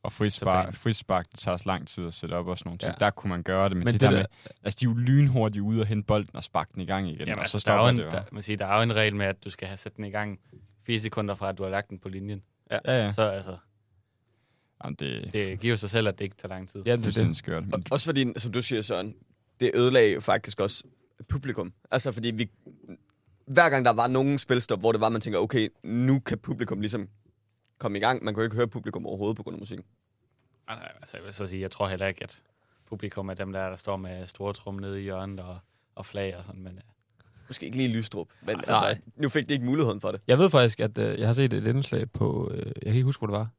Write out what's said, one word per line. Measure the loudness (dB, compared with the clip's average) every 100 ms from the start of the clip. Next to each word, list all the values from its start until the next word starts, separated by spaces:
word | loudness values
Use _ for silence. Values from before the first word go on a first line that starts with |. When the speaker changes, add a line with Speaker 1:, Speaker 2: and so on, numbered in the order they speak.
Speaker 1:
Og | -8
frispark, | -2 -2 0 2 2 0
Speaker 2:
tilbage. | -4
Speaker 1:
frispark, | -2 -2 0 -2 -2
det | -6
tager | -4
også | -4 -2
lang | -4 -4
tid | -8 -6
at |
sætte | -6 -4
op | -4 -4
og | -6
sådan | -8
nogle | -6
ting. | -6 2
Speaker 3:
Ja. | 0
Speaker 1:
Der |
kunne | 2 -4
man | -4
gøre | 0 2 2
det, | 2
men | 2
Speaker 3:
Men |
Speaker 1:
det | 4
Speaker 3:
det |
Speaker 1:
der | 6
Speaker 3:
der | 4
Speaker 1:
med, | 0 _ -20 -8
altså, | -6 -2
de | 0
er |
jo | 2
lynhurtige | 4 6 6 4 2 0
ude | 0 0
og | 2
hente | 0 2
bolden | 2 2 -8
og |
sparke | -4 -4 -4
den | -8
i | -4
gang | -2 -2
igen, | -6
Speaker 2:
Jamen, | -6
Speaker 1:
og | -4
Speaker 2:
altså, | -2 -2
Speaker 1:
så | 2
Speaker 2:
der |
er | 6
jo |
Speaker 1:
stopper | 6
Speaker 2:
en, | 4
Speaker 1:
det |
jo. | 0
Speaker 2:
der, | -6 -8
man | -10
siger, | -6 -4
der | 2
er | 4
jo |
en | 4 4
regel | 2 2
med, | -2
at | -2 -10
du |
skal | -12 -10
have | -10
sat | -12 -12
den | -8
i |
gang | -6 -6 -10 _ -20 -20 _
fire | -4 -2
sekunder | -2 -4 -4 -2
fra, | -4
at | -4
du |
har | -4
lagt | -4 -6
den | -12
på | -12
linjen. | -10 -8 -10 _ _ _
Speaker 3:
Ja. | -4 0
Speaker 1:
Ja, | 2
ja. | 2
Speaker 2:
Så, | 2
altså, | 0 0 -8 -14 _ _ _ _ _ _ _ _ _ _ _ _
Speaker 1:
Jamen, | -10 -6
det | -6 -6 -6
Speaker 2:
det | -4 -4 -2
giver | 0
jo | 0
sig | 0
selv, | 0 0
at | -2
det | -10
ikke | -10
tager | -12 -12
lang | -12
tid. | -6 0
Speaker 3:
Jamen, |
det |
er | 2
det. | 2
Speaker 1:
Fuldstændig | 2 2 0
skørt, | -4 -6
men | -4
Speaker 4:
Og, | -6 -2
også | -2 0
fordi, | 0 0 -2
som | -4
du | -4
siger, | -2 -2
Søren, | -2 -4 -6 -12 _ _ _ _
det | 2 6
ødelagde | 6 8 8
jo | 6
faktisk | 2 0 0 -4
også | -2 -2 -8 _ _ _ -6
publikum. | -6 -4 -6 -8 _ _
Altså, | -2 0
fordi | -2 -4
vi, | -2 -4 _ -20 -20 -20 -20 _ _ _ _ 2
hver | 4 6
gang | 6 4
der |
var | 4 2
nogen | 4 2 0
spilstop, | 2 0 2 2
hvor | 2
det | 4
var, | 2
man | 2
tænker, | 0 0
"Okay, | 2 2 0 _
nu | -4 0 4 2
kan | 0 -6
publikum | -4 -6 -4 -4
ligesom | -4 -6 -8 _ _ _ _ _ _ _
komme | -4 0
i |
gang." | 2 2
Man | -2
kunne | -2 -2
ikke | 0
høre | 0
publikum | -2 -8 -8 -8
overhovedet | -4 -4 -4
på |
grund | -8 -12
af |
musikken. | -12 -14 -16 _ _ _ _ _ _ _ -12
Speaker 2:
Nej, | -12
nej, | -12 -18
altså, | -16 -16
jeg | -14
vil |
så | -8 -8
sige, | -6
jeg | -8
tror | -4 -2
heller | -2 -4
ikke, | -4
at | -12 -16 _ _ _ _ _
publikum | -10 -8 -8 -8
er |
dem, | -6 -6
der, | -6 -6
der | -8
står | -6 -6
med | -6 -10 -12
store | -8 -8
trum | -6 -10 -8
nede | -8 -8
i |
hjørnet | -8 -8 -8 -10
og, | -12 -16 _ _ _ -18
og | -10
flag | -6 -6 -6
og | -14
sådan, | -16
men, | -16
øh. | -18 -20 _ _ _ _ _ -16
Speaker 4:
Måske | -12 -6
ikke | 0
lige | 0
Lystrup, | 0 -2 -8 -10 _ -6
men | -4 4
Speaker 3:
Nej. | 4 4
Speaker 4:
altså, | 0 -8 -2
nu | 0
fik | 0 0
de |
ikke | 0 2
muligheden | 2 2 2
for | -4
det. | -4 4
Speaker 3:
Jeg | 6
ved | 8
faktisk, | 8 6 4
at, | -2 0
øh, | -2 2
jeg | 2
har |
set | 4 4
et | 2 2
indslag | 0 0 -2 -2
på, | 0 0 0 -4
øh, | -4 -6
jeg | -6
kan | 0
ikke | 2
huske, | 2 0
hvor | -2
det | -2
var. | -4